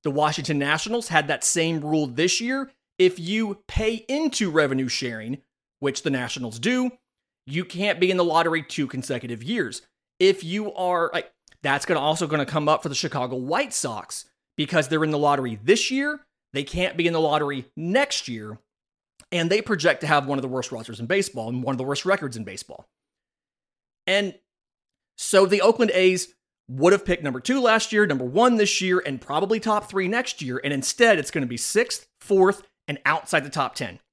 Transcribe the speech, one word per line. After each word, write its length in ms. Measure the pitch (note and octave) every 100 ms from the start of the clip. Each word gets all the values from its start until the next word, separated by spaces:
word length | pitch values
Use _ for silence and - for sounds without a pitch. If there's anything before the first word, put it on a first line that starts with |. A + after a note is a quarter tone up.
The 80 | D3+
Washington 480 | C#3 D3+ D3 C#3+ D3
Nationals 480 | C#3 D#3 G#3 A#3 A3+
had 200 | E3 D3
that 160 | C#3
same 380 | - E3+ E3 D#3+
rule 240 | D3+ D#3 C#3+
this 340 | B2 F3+ -
year. 320 | A#3 C4+ C4+ _ _ -
If 200 | F#3 F3+
you 420 | E3 G#3+ A3 G3+ -
pay 380 | - A3 A3+ -
into 400 | C#4 D#4 - G3
revenue 380 | D#3+ C#3+ C3 C3
sharing, 480 | - B2+ A2 A2 C#3 _ _ _ _
which 240 | C#3 C#3
the 60 | D#3
Nationals 500 | C3 B2 - A#2+ A2+
do, 320 | E3 B3+ B3+ B3 _ _ _ _ -
you 160 | D#3
can't 340 | F3+ F3 G3+ E3+
be 140 | F#3
in 60 | F#3
the 80 | F3
lottery 360 | D#3+ E3 E3
two 260 | D3 - C3+
consecutive 540 | B2+ - B2+ A#2+ A#2
years, 420 | B2 A#3 B2+ - _ _ _ _
if 240 | F#3 F#3+
you 300 | E3 G3+ G#3
are, 360 | - F3+ F3+ E3
like, 180 | E3+ - _ _ _
that's 220 | C#3+ C#3 -
gonna, 140 | D#3+
also 280 | D3 E3 D#3+
gonna 180 | D3+ C3+
come 240 | D#3 D3+
up 140 | D#3
for 60 | D#3+
the 60 | C3+
Chicago 400 | D#3+ D3 B2 B2+
White 380 | B2+ F#3+ C#4
Sox 520 | - C#3 G#2+ - - - _ _ -
because 300 | D3 E3+ C3+
they're 160 | D#3+
in 80 | D#3
the 60 | D3+
lottery 420 | D3 C#3+ B2+ G#2+
this 260 | A#2 A3+ -
year. 280 | C4 D4 D4 _ _ _
They 100 | C#3
can't 340 | C#3+ F3 F3+ D#3+
be 100 | E3+
in 60 |
the 60 | E3
lottery 460 | D#3 D3+ C#3+ C#3 A#2+ -
next 520 | E3 A3+ C#4+ - -
year. 320 | A2+ G#2+ A2 _ _ _ _ _ _ _
And 180 | F3 E3+
they 120 | G#3
project 400 | - F#3+ D#3+ -
to 60 | D3
have 180 | D3 C3+
one 120 | C#3
of 40 |
the 60 | C3
worst 240 | B2+ -
rosters 280 | A#2+ A2+ G#2+
in 60 | A#2
baseball 440 | - - B2+ A2+
and 120 | B2
one 120 | B2+
of 40 | B2+
the 60 |
worst 220 | C3 C#3+ F3+
records 300 | G3 C#3+ A2+
in 80 |
baseball. 440 | G2+ F#2+ - - - _ _ _ _ _ _ _ _ _ _ _ -
And 260 | G3 G3 - _ _ _ _ _ _ _ -
so 280 | - G3 F#3+
the 160 | G3+
Oakland 300 | G3 A#3 A3
A's 400 | F#3 F#3 F#3 - _ _ _ -
would 260 | C3 E3+
have 120 | G3 F#3+
picked 180 | F3
number 160 | D3 B2+
two 220 | E3+ C4+
last 300 | A#3+ A3 -
year, 140 | G#3+ G#3
number 200 | C3+ B2
one 300 | D#3+ B3 A#3
this 260 | G3+ -
year, 200 | F#3 F#3 D3
and 160 | C3
probably 380 | - D3 F#3+ A3
top 300 | A3 G#3 G3+
three 180 | G3 F#3
next 340 | A#3 B3+ -
year. 180 | C3+ B2+
And 100 | C#3
instead, 460 | C#3 C3 - A#3 F#3
it's 120 | C#3
gonna 140 | D#3+ B2+
be 120 | A#2
sixth, 500 | - G#3 B3 - _ _
fourth, 420 | - F#3+ F#3 G3 _ _ -
and 100 | C#3 C#3
outside 380 | D#3 - E3
the 60 | C#3
top 260 | D#3 C3 -
ten. 240 | A#2 F#2 _